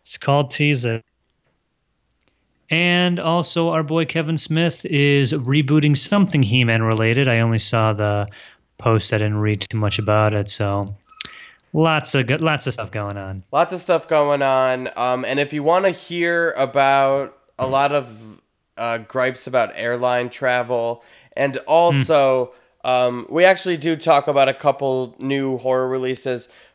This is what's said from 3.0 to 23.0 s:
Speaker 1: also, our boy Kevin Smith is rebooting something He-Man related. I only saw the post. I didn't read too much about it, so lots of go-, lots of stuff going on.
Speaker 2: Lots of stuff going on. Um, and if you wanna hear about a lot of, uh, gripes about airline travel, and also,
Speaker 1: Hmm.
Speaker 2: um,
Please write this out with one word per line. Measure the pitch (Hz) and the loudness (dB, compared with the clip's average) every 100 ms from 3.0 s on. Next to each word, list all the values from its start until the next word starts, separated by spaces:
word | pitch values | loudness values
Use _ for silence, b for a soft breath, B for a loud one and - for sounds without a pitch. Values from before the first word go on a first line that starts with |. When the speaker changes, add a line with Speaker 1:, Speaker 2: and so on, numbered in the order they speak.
| 180 175 | 2 0
Speaker 1:
also, | 165 170 165 170 165 | 0 0 0 -2 0
our | 160 | 0
boy | 151 165 160 | 0 -2 -2
Kevin | 165 156 160 | -2 -4 -4
Smith | - 160 170 - - | -2 0 0 -2 -2
is | 147 143 143 127 | 2 4 4 2
rebooting | 151 123 143 139 151 151 | 0 0 0 2 4 4
something | 139 - 208 185 147 | 2 2 2 2 2
He-Man | 107 123 117 113 | 2 2 2 2
related. | 113 110 113 117 131 | 2 2 2 2 2
I | 117 | 2
only | 117 113 | 2 0
saw | - 117 110 | 0 2 2
the | 104 104 104 101 B B B _ - | 2 0 -2 -4 B B B _ -6
post. | 117 110 - | 0 0 0
I | 110 | -2
didn't | 107 104 | 0 0
read | 107 104 | 0 -2
too | - 110 | -4 -4
much | 104 - | -2 -2
about | 104 107 107 | 0 2 2
it, | 104 101 | 0 -4
so | - 101 101 101 101 _ B B B B B _ | -4 -2 -4 -6 -10 _ B B B B B _
lots | 156 160 156 - | 0 2 2 0
of | 139 120 | -2 0
go-, | 151 | 0
lots | 160 147 139 | 0 -2 -4
of | |
stuff | 117 101 | -6 -8
going | 107 101 101 | -8 -8 -8
on. | 95 95 - | -10 -12 -4
Speaker 2:
Lots | 143 170 | -2 0
of | 180 | -2
stuff | - 165 - | -2 -2 0
going | 156 147 143 | 0 2 0
on. | 135 131 131 127 127 - | 0 2 0 -2 -6 -4
Um, | 123 127 117 | -2 -2 -2
and | 135 | -2
if | 143 | -2
you | 151 | -2
wanna | 143 180 196 | 0 2 2
hear | 175 - 175 170 170 165 | -2 -6 -4 -2 0 -2
about | - 131 135 139 139 135 139 135 - _ - | -2 -2 2 2 4 2 0 -4 -12 _ -8
a | 131 | -2
lot | 135 143 | 0 0
of, | 143 120 110 110 104 _ _ _ - | 0 -4 -12 -20 -20 _ _ _ -8
uh, | 117 117 | -6 -6
gripes | 110 131 127 127 - | -6 -2 -2 -2 -2
about | 127 110 | 0 0
airline | - 117 123 123 123 123 | -2 -4 -2 0 0 -2
travel, | - 131 123 117 120 117 117 b b b - | -4 -2 0 -2 -2 -4 -6 b b b -4
and | 139 131 - | -4 -4 2
also, | 160 170 139 131 151 135 131 123 b b b | 4 4 4 2 4 4 2 -2 b b b
Speaker 1:
Hmm. | - | -2
Speaker 2:
um, | 127 | 0